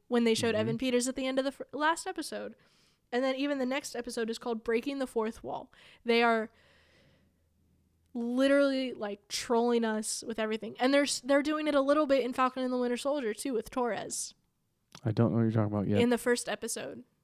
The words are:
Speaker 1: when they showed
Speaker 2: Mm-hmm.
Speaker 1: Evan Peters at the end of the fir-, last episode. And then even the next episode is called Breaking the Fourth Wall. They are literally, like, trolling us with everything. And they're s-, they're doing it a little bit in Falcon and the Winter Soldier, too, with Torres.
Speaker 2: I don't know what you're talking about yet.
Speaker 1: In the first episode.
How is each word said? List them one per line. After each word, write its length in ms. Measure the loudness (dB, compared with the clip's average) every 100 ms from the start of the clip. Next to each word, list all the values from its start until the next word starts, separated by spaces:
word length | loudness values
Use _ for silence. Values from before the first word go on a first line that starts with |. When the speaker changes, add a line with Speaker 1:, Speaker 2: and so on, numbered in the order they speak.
| -2
Speaker 1:
when 160 | 2
they 100 | 4
showed 200 | 2 2
Speaker 2:
Mm-hmm. 60 | 0
Speaker 1:
Evan 160 | 0 0
Peters 280 | 2 2 0
at 80 |
the 120 | -2 -2
end 120 | 0
of 60 |
the 80 | -2
fir-, 140 | -4 -10
last 340 | -2 0 0 -4
episode. 460 | -8 -8 -8 -10 -14 _ _ _ _ -6
And 100 | -2
then 120 | 0 0
even 220 | -2 0
the 80 | -2
next 280 | -2 -6
episode 340 | -8 -8 -6 -4
is 80 | -6
called 260 | -6 -6
Breaking 340 | -2 -2 -2 -4
the 80 | -4
Fourth 360 | -2 -4 -6
Wall. 260 | -10 -10 -12 _ -20 -8
They 180 | 0 4
are 260 | 4 2 -2 _ _ _ _ _ _ _ _ _ _ _ _ _ _ _ _
literally, 760 | -6 -2 2 4 6 4 2 -2
like, 260 | -4 -8 -10 -8
trolling 560 | -6 0 2 4 2
us 400 | 2 -2 -4 -6 -6
with 120 | -4
everything. 360 | -4 -4 -6 0
And 120 | 4
they're 100 | 4
s-, 160 | 2 -2
they're 180 | 2 2
doing 240 | 2 0 2
it 60 |
a 60 | 2
little 260 | 4 4 4
bit 180 | 4
in 80 | 2
Falcon 300 | 2 0 0
and 100 | -2
the 40 | 0
Winter 180 | 0 0
Soldier, 380 | -2 -2 -2
too, 180 | -4 -4
with 160 | -4 -4
Torres. 640 | -2 -2 -2 -6 -8 -8 -12 _ _ _ _ _ -6
Speaker 2:
I 80 | -2
don't 180 | 2 2
know 60 | 4
what 60 |
you're 100 | 2
talking 200 | 2 0
about 140 | 0 2
yet. 120 | 2
Speaker 1:
In 100 | 2
the 80 | 2
first 300 | 0 -2 -2
episode. 540 | -6 -6 -8 -10 -12 -18 _